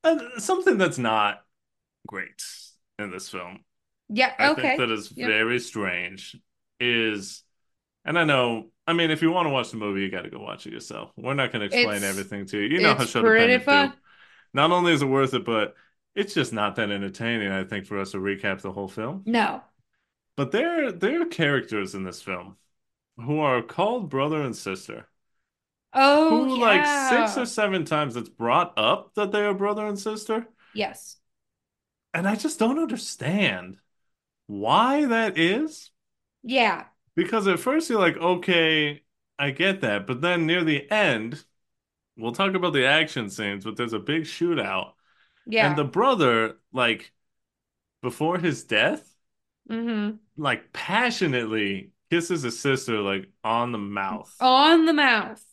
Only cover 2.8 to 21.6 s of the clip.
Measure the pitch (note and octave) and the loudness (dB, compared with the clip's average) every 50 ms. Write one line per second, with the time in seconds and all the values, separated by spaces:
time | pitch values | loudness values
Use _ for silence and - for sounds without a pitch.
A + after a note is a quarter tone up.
2.8 | _ _ _ - G#2 G2 F2+ F#2 - - - F#2 F2+ F2 F#2+ - _ _ _ _ | _ _ _ -12 -10 -10 -10 -12 -14 -12 -12 -12 -12 -12 -16 -20 _ _ _ _
3.8 | _ _ _ _ _ _ G#3+ A3 B3+ B3+ - - C4+ C#4+ D#4 D4 C4+ C4+ C4+ C4 | _ _ _ _ _ _ 0 0 0 0 2 2 2 2 2 2 0 -2 0 0
4.8 | B2+ A2+ A2 G#2+ - - - - A#2+ A#2+ G#2+ G#2+ A2 A2+ B2 B2 B2 - - A2 | 0 0 0 -4 -6 -12 -12 -8 -2 0 2 2 2 0 0 -2 -4 -6 -6 -4
5.8 | G2+ F#2 F2+ F2 F2+ F2+ G2 F#2+ - - - - _ _ _ _ _ _ _ _ | -4 -4 -4 -4 -8 -10 -12 -16 -18 -20 -20 -20 _ _ _ _ _ _ _ _
6.8 | A#2+ B2 A#2+ A#2 A2+ A2 G#2+ G#2 F#2+ - - - _ _ _ _ _ _ _ _ | -2 0 2 2 0 0 -2 -4 -8 -12 -16 -18 _ _ _ _ _ _ _ _
7.8 | _ _ _ _ _ - D#3 F3 E3 D#3 C#3+ C3 B2 A#2+ A#2 A2+ G#2+ - _ _ | _ _ _ _ _ -2 0 0 2 4 4 2 2 2 0 -4 -6 -12 _ _
8.8 | _ - E3+ E3+ E3+ D#3+ D#3 D3+ E3 D#3+ E3+ F3+ F3 D#3 C#3 C3 A#2 A#2 - A2+ | _ -2 0 2 2 2 0 2 2 2 2 2 0 0 0 -2 -4 -4 -8 -6
9.8 | G#2+ G#2 G2 G2 G2 F#2+ F#2+ F2+ - - - - - - G#1 - - - - - | -6 -4 -2 -2 -2 -4 -4 -8 -10 -10 -12 -12 -12 -12 -12 -12 -14 -14 -14 -14
10.8 | - - - G#2+ - - _ - - B2+ C#3 C#3+ C3 A#2 - A2+ G#2 G2 G2 B2 | -14 -12 -14 -14 -14 -14 _ -12 -6 -4 -2 -2 -2 -2 -2 -4 -4 -2 0 0
11.8 | A#2+ G#2+ G#2 G2+ G2 G2 F#2+ G2 G2 G2 G#2 G2+ G2 F#2+ - G#2 G2+ A2+ D3+ F#3 | 2 2 0 -2 -2 -2 -4 -4 -6 -8 -8 -10 -8 -6 -4 -2 -2 0 0 4
12.8 | G3+ E3 C3 C3 B2+ - - B2 A3+ A3+ A3 A3+ A#3 A#3+ B3 B3+ B3 C#4+ C#4+ C#4+ | 4 4 4 4 0 0 0 2 4 6 6 6 6 6 4 2 4 4 4 4
13.8 | C#4 C4+ - _ _ _ _ _ - _ _ _ _ _ - C#3 D3 E3 F3 F3+ | 4 2 -4 _ _ _ _ _ -20 _ _ _ _ _ 0 2 4 4 4 4
14.8 | F3 F3 E3 C#3 C#3+ C3+ C3 C#3 C3+ B2 B2+ A#2+ G2+ A#2+ A#2 A2 G#2 - - _ | 4 4 4 4 2 2 2 2 2 2 0 -2 -2 0 0 0 0 -2 -6 _
15.8 | _ _ _ _ _ _ _ G3+ G3+ G3 - E3+ C3 - A#2 A2 G#2 G2+ F#2+ - | _ _ _ _ _ _ _ -4 -4 -2 0 -2 -2 -2 -2 -2 -2 -2 -2 -2
16.8 | A2 G2+ G2+ G2 G2 G2 F#2+ - A#2 A#2 A#2 A2+ G#2 G2 F#2+ F#2+ F#2+ F#2+ A2 G2+ | -2 -2 -2 -4 -4 -8 -8 -6 -4 -4 -2 -2 -2 -2 -2 -4 -4 -6 -8 -10
17.8 | F#2+ - G#2+ G2 G2 F#2+ - G2 F#2+ G2+ G2 F#2+ G2 G2+ F#2+ F#2+ - G2 F#2 G2+ | -8 -6 -6 -6 -6 -6 -6 -4 -4 -4 -4 -2 -4 -4 -4 -4 -8 -10 -8 -8
18.8 | G2 F#2+ - - A2 B2 E3+ G3 F#3+ A3 A#3 A#3 G#3 - - - - _ _ _ | -10 -10 -8 -8 -8 -8 -8 -8 -6 -2 0 0 0 0 -2 -8 -14 _ _ _
19.8 | _ _ _ _ _ _ _ _ _ _ _ - C#3 B2 - G#3+ D4+ E4+ F4 E4 | _ _ _ _ _ _ _ _ _ _ _ -6 -6 -2 0 -2 0 0 -2 -2
20.8 | D4 B3 F3+ E3+ F#3 G#3+ D4 E4+ E4+ E4+ - - E3 C#3+ C#3+ B2+ | -2 -4 -4 -2 -2 -2 0 0 -4 -4 -2 0 0 2 2 0